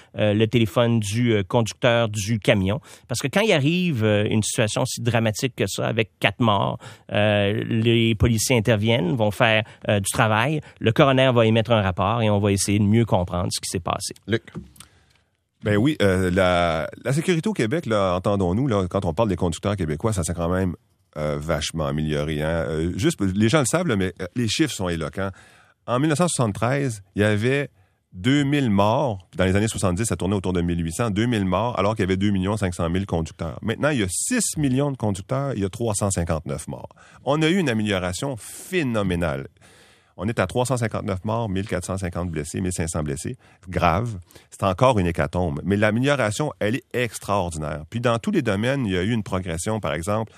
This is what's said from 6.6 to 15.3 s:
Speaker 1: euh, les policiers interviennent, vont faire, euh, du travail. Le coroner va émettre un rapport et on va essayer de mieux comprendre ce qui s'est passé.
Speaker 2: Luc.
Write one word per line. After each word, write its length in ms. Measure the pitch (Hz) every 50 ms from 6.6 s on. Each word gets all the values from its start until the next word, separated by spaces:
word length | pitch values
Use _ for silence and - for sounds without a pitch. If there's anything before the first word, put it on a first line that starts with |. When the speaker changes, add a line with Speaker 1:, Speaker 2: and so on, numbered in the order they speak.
| 120 131 123 123 - - - - _ - 113
Speaker 1:
euh, 500 | 107 104 107 104 104 101 101 104 113 113
les 480 | 110 117 113 110 120 117 117 117 113 113
policiers 420 | 104 - 120 113 110 - - 135
interviennent, 580 | 117 101 120 120 101 104 113 113 120 165 180 156
vont 140 | 117 110 104
faire, 340 | 104 - 131 113 110 110 107 - - - - -
euh, 120 | 107 101
du 100 | 95 -
travail. 500 | - - 123 107 110 107 117 139 156 151 - - - -
Le 120 | - 110 113
coroner 380 | - 156 139 131 131 131 135 123
va 120 | 120 113
émettre 260 | 110 110 117 110 95 120
un 80 | 110
rapport 420 | 101 95 90 - 95 98 113 120 113
et 60 | 107
on 100 | 104 101
va 140 | 101 104 98
essayer 260 | 95 - - 101 107
de 60 | 107
mieux 200 | 98 107 117 117
comprendre 440 | 101 - 98 90 85 85 87 92 110
ce 100 | - -
qui 100 | - -
s'est 100 | - 95
passé. 340 | 85 - - - - - - _ -
Speaker 2:
Luc. 160 | - 104 117 - - - - - - - - - - _ _ _ _ _ _ _ _